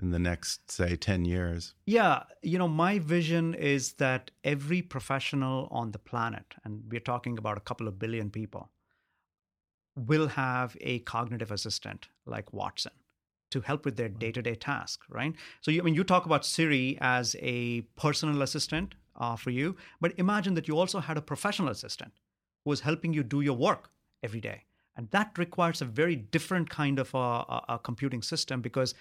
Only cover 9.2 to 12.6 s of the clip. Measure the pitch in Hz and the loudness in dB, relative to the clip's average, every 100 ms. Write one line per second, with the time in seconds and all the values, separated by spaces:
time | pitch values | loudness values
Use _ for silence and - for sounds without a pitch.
9.2 | _ _ _ _ _ _ _ - 113 156 | _ _ _ _ _ _ _ -6 2 4
10.2 | 156 - 131 127 127 - - 123 - 117 | 4 2 0 0 -2 -4 -4 -4 -2 -4
11.2 | 117 117 110 104 113 - 104 101 - _ | -2 -4 -4 -4 -4 -6 -6 -12 -14 _
12.2 | - 110 101 101 | -10 -8 -8 -6